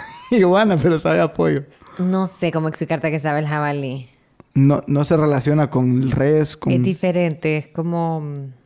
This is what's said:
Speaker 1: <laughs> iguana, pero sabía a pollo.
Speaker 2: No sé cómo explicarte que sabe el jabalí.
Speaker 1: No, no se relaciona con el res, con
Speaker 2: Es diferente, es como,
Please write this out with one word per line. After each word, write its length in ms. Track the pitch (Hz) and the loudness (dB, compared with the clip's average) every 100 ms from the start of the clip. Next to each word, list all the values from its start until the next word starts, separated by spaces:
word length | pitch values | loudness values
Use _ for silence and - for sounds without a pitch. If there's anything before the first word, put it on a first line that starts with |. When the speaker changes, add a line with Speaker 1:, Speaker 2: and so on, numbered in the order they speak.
| - | -12
Speaker 1:
<laughs> 220 | - - | -18 -2
iguana, 460 | 247 185 190 220 - | 2 4 4 2 2
pero 160 | 233 160 | 2 0
sabía 260 | 160 165 | 0 0
a 100 | 165 | 0
pollo. 320 | - 165 143 139 _ - - | 0 0 0 -4 _ -16 -4
Speaker 2:
No 260 | 180 190 190 | -2 0 -2
sé 260 | - 170 | -2 -2
cómo 180 | 160 156 | -2 -4
explicarte 420 | 156 160 165 160 | -4 -4 -2 -2
que 80 | 151 | -2
sabe 200 | 147 147 | -2 -2
el 80 | 151 | -2
jabalí. 640 | 151 147 143 135 131 127 _ _ - _ - | -2 -2 -4 -6 -8 -12 _ _ -20 _ 2
Speaker 1:
No, 260 | 139 147 - | 4 4 0
no 160 | 143 | 0
se 120 | 147 165 | 2 2
relaciona 540 | 151 139 127 151 147 | 2 2 2 2 2
con 320 | 131 127 123 | 0 2 2
el 100 | 135 | 0
res, 460 | - 139 156 151 - | 0 2 2 0 -4
con 160 | - | -2
Speaker 2:
Es 80 | 127 | 0
diferente, 760 | 123 175 185 175 175 156 160 151 | 0 0 -2 0 -2 -2 -2 -2
es 100 | 147 | -4
como, 680 | - 165 170 165 160 147 143 139 127 | -6 -4 -2 -2 -4 -6 -10 -12 -16